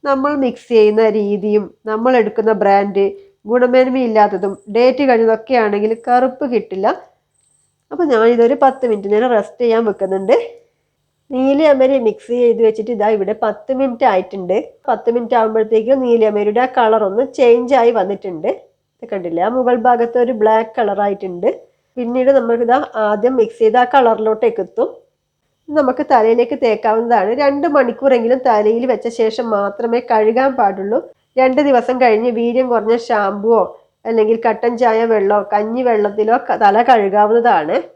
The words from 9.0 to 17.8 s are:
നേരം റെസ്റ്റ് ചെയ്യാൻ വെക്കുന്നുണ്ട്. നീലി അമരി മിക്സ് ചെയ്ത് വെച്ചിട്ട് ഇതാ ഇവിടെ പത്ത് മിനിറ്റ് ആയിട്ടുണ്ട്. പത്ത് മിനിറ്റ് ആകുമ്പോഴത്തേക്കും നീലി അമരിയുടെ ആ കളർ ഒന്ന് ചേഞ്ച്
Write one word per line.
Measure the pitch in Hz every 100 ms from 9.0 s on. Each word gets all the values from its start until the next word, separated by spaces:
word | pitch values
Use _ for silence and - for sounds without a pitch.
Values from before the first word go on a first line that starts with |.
| 196
നേരം | 208 247 233
റെസ്റ്റ് | 202 -
ചെയ്യാൻ | 240 226 226
വെക്കുന്നുണ്ട്. | 196 190 190 190 285 - - _ _ _ _ _ _ _
നീലി | 254 269 277 311
അമരി | 277 262 269 220
മിക്സ് | 208 - 240
ചെയ്ത് | 240 233 226
വെച്ചിട്ട് | 220 214 233
ഇതാ | 208 220
ഇവിടെ | 190 214
പത്ത് | 220 208 - 262
മിനിറ്റ് | 269 233 254
ആയിട്ടുണ്ട്. | 190 185 196 180 202 302 - -
പത്ത് | 220 226
മിനിറ്റ് | 240 233 247
ആകുമ്പോഴത്തേക്കും | 220 220 214 220 220 269
നീലി | 254 233 220
അമരിയുടെ | 208 208 208
ആ | 262 -
കളർ | 226 220 208
ഒന്ന് | 202 262 -
ചേഞ്ച് | 240 240 247 262